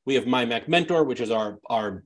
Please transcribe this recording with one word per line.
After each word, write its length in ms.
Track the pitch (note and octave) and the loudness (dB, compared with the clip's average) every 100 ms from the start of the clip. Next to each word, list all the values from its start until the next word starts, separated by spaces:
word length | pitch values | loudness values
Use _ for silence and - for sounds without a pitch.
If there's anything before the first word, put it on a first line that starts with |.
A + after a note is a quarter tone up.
| - | 0
We 100 | C3 | 0
have 120 | A2+ | 2
My 180 | B2+ A#2+ | 0 0
Mac 220 | A#2 - | -2 0
Mentor, 360 | E3+ E3 E3+ | 0 2 2
which 180 | C#3+ A#2+ | 2 0
is 100 | A2+ | -2
our, 280 | A2 G#2+ G#2 - | 0 -2 -8 -4
our 340 | A2+ G#2 F#2 | -2 -2 -8